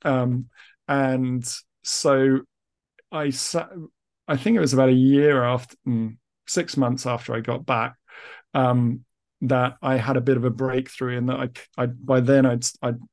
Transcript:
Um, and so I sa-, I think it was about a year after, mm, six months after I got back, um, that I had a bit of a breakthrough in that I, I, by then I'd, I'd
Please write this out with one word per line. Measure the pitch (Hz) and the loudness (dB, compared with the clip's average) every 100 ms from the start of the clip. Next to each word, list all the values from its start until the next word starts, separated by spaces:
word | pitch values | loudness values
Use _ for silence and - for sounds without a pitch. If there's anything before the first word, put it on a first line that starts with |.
Um, | 156 131 123 123 123 _ - _ - | -2 0 0 -2 -6 _ -20 _ -4
and | 139 135 131 127 127 120 - - _ | -2 0 0 -2 -4 -6 -12 -14 _
so | - - 156 135 135 135 131 _ _ _ _ _ _ | -8 -2 2 4 4 2 -2 _ _ _ _ _ _
I | 160 147 | -6 -4
sa-, | 131 - 170 165 185 156 _ _ _ - | -4 -4 -6 -6 -12 -18 _ _ _ -6
I | 143 | -2
think | 208 226 | 2 2
it | |
was | 151 | 2
about | 127 131 | 4 4
a | |
year | 127 131 139 147 139 | 6 6 6 4 2
after, | 123 123 123 _ - | 2 -2 -6 _ -6
mm, | 117 113 113 _ _ - | -4 -4 -10 _ _ -8
six | - 170 - | -4 -4 0
months | 123 123 127 | 0 -2 -4
after | 117 - 113 | -6 -6 -6
I | |
got | 113 120 - | -4 -6 -2
back, | 123 113 - _ - - - _ | -2 -2 -8 _ -20 -20 -20 _
um, | 143 127 123 120 127 - _ _ - | 0 2 2 0 -4 -10 _ _ -8
that | 127 131 123 - | -2 0 0 -2
I | 139 131 | -2 0
had | 117 127 | 0 0
a | |
bit | 123 123 | 0 0
of | 123 | 0
a | |
breakthrough | 110 131 127 131 - 127 123 | -2 -4 -4 -6 -8 -6 -4
in | 123 | -4
that | 127 127 - - - | -4 -6 -10 -12 -6
I, | |
I, | 123 | -4
by | 123 127 131 | -4 0 2
then | 123 139 131 | 4 4 4
I'd, | 120 123 - | 0 -4 -6
I'd | 123 120 - | -6 -6 -10